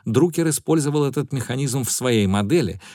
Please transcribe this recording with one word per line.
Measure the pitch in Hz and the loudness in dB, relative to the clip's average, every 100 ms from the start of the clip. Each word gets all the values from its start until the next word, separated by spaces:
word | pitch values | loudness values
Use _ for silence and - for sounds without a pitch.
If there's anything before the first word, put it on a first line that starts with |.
Друкер | - 120 170 165 165 | -2 2 2 2 -2
использовал | 147 - 160 143 147 | -2 0 0 2 0
этот | 139 151 - | 0 -2 -4
механизм | 135 117 127 139 131 | -4 -4 -4 -2 -2
в | 113 | -2
своей | - 127 113 98 | -2 0 2 2
модели, | 101 101 170 98 - - | 2 2 2 0 -6 -16